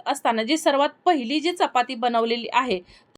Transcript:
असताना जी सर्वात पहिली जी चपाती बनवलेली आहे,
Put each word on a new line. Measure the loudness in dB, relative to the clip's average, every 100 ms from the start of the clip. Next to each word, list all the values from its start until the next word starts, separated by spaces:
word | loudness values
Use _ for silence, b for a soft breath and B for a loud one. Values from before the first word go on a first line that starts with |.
| -6
असताना | -2 -2 0
जी | 0 0
सर्वात | 2 2 2 0
पहिली | 0 2 0 -2
जी | -2
चपाती | 0 0 0 -2
बनवलेली | -2 0 0 0 -2 -2
आहे, | -2 0 -2 -6 -20 _